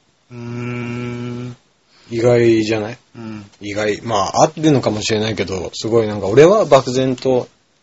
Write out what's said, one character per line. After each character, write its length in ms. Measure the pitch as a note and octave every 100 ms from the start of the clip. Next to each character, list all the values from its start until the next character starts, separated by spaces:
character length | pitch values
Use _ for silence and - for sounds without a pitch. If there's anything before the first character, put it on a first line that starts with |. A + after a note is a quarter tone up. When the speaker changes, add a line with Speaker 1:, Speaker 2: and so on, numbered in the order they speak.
| _ _ _
Speaker 1:
う 40 |
ー 20 | A#2+
ん。 1200 | A#2+ A#2+ A#2+ A#2+ A#2+ A#2+ B2 A#2+ A#2+ A#2+ B2 A#2+ _ _ _ _ -
Speaker 2:
意 80 | A#2
外 440 | A#2+ A#2+ A#2 A2+
じ 120 | G#2+
ゃ 60 | A2
な 120 | G#2
い？ 60 | B2 _ A#2+
Speaker 1:
う 20 |
ん。 320 | A2+ G#2+ G2+ _
Speaker 2:
意 120 | G#2
外。 280 | G2+ G#2+ G2
ま 140 | A#2 G#2+
あ、 260 | F#2+ -
あ 80 | D#3 D#3+
る 140 | D#3
の 80 | C3+
か 100 | A2+
も 100 | G#2+
し 100 | G#2
れ 80 | A2
な 80 | A2
い 40 |
け 100 | G#2+
ど、 260 | F#2+ F#2+ E2
す 140 | - A2+
ご 160 | A#2
い 20 | G#2+
な 80 |
ん 60 | G#2
か、 60 | F#2+
俺 180 | A#2+
は 220 | D#3+ G#3+ E3
漠 260 | C#3 B2+
然 240 | B2+ C3 B2+
と、 320 | C3 B2+ - _ _ _